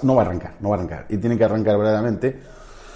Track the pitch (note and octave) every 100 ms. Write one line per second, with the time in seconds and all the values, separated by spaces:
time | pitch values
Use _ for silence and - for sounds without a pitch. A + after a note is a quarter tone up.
0 | C3 C3 F#2+ F2 - - G2+ G2+ F2 -
1 | - G#2+ A#2 A#2 A2 A2 G#2+ G#2 G#2+ G#2+
2 | A#2 G#2 C3 C3+ - - - - -